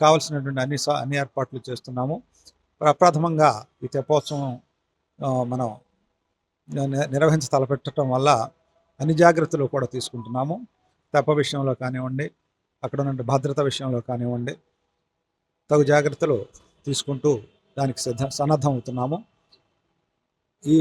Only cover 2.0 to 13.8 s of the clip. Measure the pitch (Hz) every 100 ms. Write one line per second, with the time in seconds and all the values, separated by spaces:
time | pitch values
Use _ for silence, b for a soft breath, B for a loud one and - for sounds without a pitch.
2 | 131 180 - _ _ _ _ _ 160 -
3 | 180 151 170 156 151 107 - _ 127 139
4 | 131 151 - 147 135 123 - _ _ _
5 | _ - 139 131 123 127 120 113 _ _
6 | _ _ _ _ _ _ - 147 139 135
7 | 147 135 156 160 - 139 127 139 - -
8 | 135 127 143 123 117 - _ _ _ -
9 | 147 160 170 170 156 156 131 139 107 127
10 | - 123 110 123 139 196 247 _ _ _
11 | _ 147 135 151 139 143 135 123 127 127
12 | 127 131 156 - _ _ _ _ 127 139
13 | 139 131 117 139 139 139 139 -